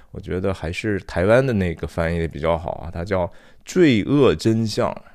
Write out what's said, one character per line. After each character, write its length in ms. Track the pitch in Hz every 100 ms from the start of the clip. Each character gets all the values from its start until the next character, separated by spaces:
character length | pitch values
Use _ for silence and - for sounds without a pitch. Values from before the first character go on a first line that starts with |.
| -
我 80 | -
觉 220 | 92 87
得 120 | 98
还 200 | 90 80
是 260 | 87 110 98
台 280 | - 90 95
湾 200 | 120 135
的 60 |
那 200 | 107 90
个 140 | 80 76
翻 260 | - 82
译 60 | 85
的 80 | 82
比 140 | 73
较 180 | 80 82
好 140 | -
啊， 180 | - 82
它 120 | 82
叫 200 | 92 95 87 - - -
《罪 380 | - 180 160 113
恶 320 | 73 143 117
真 320 | 78 113 113 113
相》， 240 | 123 113 - -